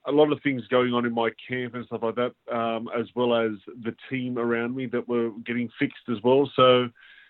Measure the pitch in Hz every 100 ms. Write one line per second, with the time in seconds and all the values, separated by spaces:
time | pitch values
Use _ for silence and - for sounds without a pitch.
0 | - 143 151 143 143 131 110 127 123 120
1 | 120 117 113 110 - 127 123 120 113 117
2 | 113 110 123 - - 120 117 113 117 120
3 | 113 120 123 117 113 107 - 123 113 -
4 | - 131 127 123 117 117 120 131 127 120
5 | 120 120 117 110 117 120 117 - 139 -
6 | - 110 120 135 139 - 127 123 120 -
7 | - - -